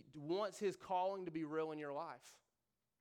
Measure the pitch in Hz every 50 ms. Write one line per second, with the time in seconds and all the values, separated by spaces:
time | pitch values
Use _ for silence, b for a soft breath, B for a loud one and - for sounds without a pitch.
0 | 123 139 135 156 143 151 175 196 214 196 180 - 208 190 180 - - - 190 180
1 | 185 190 196 196 185 175 156 165 160 147 156 156 160 156 156 151 151 143 139 147
2 | 170 160 131 120 - - - - _ _ _ _ _ _ _ _ _ _ _ _